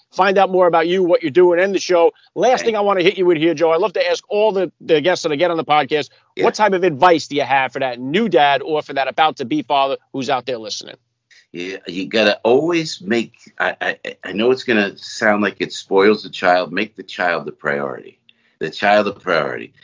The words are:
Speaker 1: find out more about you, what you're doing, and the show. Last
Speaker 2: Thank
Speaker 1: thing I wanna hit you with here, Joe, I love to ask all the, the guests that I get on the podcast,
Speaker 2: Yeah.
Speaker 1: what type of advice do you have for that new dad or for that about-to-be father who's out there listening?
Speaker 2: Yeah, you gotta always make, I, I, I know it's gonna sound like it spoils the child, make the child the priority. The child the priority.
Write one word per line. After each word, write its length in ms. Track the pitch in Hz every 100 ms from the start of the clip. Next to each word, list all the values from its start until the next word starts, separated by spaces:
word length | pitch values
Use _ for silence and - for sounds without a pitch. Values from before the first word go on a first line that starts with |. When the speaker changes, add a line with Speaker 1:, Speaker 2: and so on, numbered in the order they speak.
| _
Speaker 1:
find 260 | - 190 196
out 100 | 190
more 160 | 185 180
about 220 | 165 165
you, 160 | 190
what 180 | 175 170
you're 80 | 165
doing, 300 | 135 180 175
and 160 | 196 185
the 40 |
show. 320 | - 180 165 - _
Last 280 | - 214 247
Speaker 2:
Thank 40 | 233
Speaker 1:
thing 100 | 214
I 20 |
wanna 240 | 202 196
hit 120 | 175 208
you 120 | 180
with 100 | 165
here, 160 | 165
Joe, 160 | 151 165
I 80 | 165
love 160 | 208
to 160 | 185 175
ask 140 | 170 -
all 220 | 208 214
the, 200 | 190 175 -
the 180 | - 156
guests 220 | 151 175
that 80 | 165
I 40 | 143
get 160 | 175
on 60 | 165
the 80 | 143
podcast, 440 | 151 143 151 131 _ _ -
Speaker 2:
Yeah. 100 | -
Speaker 1:
what 100 | -
type 180 | 214
of 100 | 190
advice 440 | 180 135 175 170 -
do 80 | 143
you 80 |
have 280 | 127 135 131
for 80 | 139
that 200 | 135 123
new 280 | 131 165 226
dad 360 | 165 143 139
or 180 | 135 151
for 120 | -
that 140 | 139 131
about-to-be 540 | 120 156 143 127 151
father 360 | - 143 139 131 _
who's 200 | 170 127
out 160 | 131 123
there 100 | 120
listening? 380 | 107 - - - _ _ _ _ _
Speaker 2:
Yeah, 260 | 85 90 95 -
you 220 | 90 95
gotta 320 | 110 104 101
always 560 | 113 127 156 170 160 -
make, 360 | 92 117 110 _ - -
I, 160 | 92 -
I, 360 | 90 - - -
I 80 | -
know 180 | 92 120
it's 140 | 127
gonna 340 | - 110 98 -
sound 460 | - - 110 104
like 140 | 104 -
it 120 | 87
spoils 520 | - - 95 98 104
the 80 | 80
child, 420 | - 95 90 87
make 220 | 87 107 -
the 80 |
child 420 | 92 - 90 85 76
the 60 |
priority. 680 | 73 73 71 71 62 50 - _ _ _ _
The 140 | 80
child 340 | - 101 104 101
the 80 |
priority. 600 | - - 85 69 60 57 _